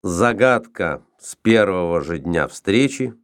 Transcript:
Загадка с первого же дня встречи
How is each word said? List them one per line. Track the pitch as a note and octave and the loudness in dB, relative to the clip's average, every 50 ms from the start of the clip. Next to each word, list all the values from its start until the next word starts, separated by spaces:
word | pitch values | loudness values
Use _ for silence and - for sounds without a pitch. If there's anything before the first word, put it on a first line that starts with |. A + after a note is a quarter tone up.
Загадка | - F#2+ F2 E2+ A2 A#2+ A#2 G2 B2 C3 B2 A2+ - - _ - F#2+ E2 D2 D2 _ _ _ _ | -6 -4 -2 0 0 0 2 2 2 4 2 2 -2 -8 _ -4 -4 -4 -4 -6 _ _ _ _
с | - - - | -20 -20 -20
первого | _ _ A2 A2+ A2+ G#2 G2 F#2+ F2+ F2 E2+ E2+ E2+ | _ _ 4 4 4 4 2 2 -2 -2 0 -2 -2
же | C#2+ D#2 E2+ D#2+ | -2 -4 -6 -6
дня | - F2+ E2+ E2 D2 | -4 -2 -2 -2 -2
встречи | - - - _ - G2 A#2+ C#3 C3+ C3+ - C3 B2 A#2 _ | -2 -6 -10 _ 0 0 2 2 0 -2 -6 -8 -8 -10 _